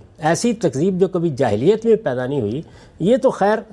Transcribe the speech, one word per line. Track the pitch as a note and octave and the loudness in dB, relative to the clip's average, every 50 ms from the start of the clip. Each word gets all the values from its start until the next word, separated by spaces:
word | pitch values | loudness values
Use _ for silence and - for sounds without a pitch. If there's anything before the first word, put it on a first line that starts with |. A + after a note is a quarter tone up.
| - - - | -14 -20 -12
ایسی | - D#3+ D#3 E3+ - - A#3+ A#3 | -4 -2 0 0 0 0 -2 0
تکذیب | - - E3 - C3+ D#3+ G3 F#3 F3 | 0 -2 -2 0 0 -2 -2 0 0
جو | F#3+ | 0
کبھی | F3+ - F3 E3 E3+ | 0 0 -2 -2 -2
جاہلیت | C3+ A#2+ C3+ A2+ G2+ G#2+ B2+ F#3 A3 A3 A3+ | -2 0 0 0 0 2 2 2 2 2 2
میں | A#3 A3 | 2 0
پیدا | G#3 - C#3+ B2 B2+ B2+ | 2 0 -2 -4 -2 -4
نہیں | B2+ C#3+ C#3 | -2 -2 -2
ہوئی۔ | A2 G2+ A2+ D3 E3+ - - - - - - - | -2 -2 -4 -6 -8 -12 -18 -20 -20 -20 -8 -4
یہ | D#3+ G3 B3+ | 0 0 2
تو | C4+ - B3 | 2 2 0
خیر | - - F#3+ G#3 A3 G#3+ G#3 - | 0 2 0 0 0 0 -4 -6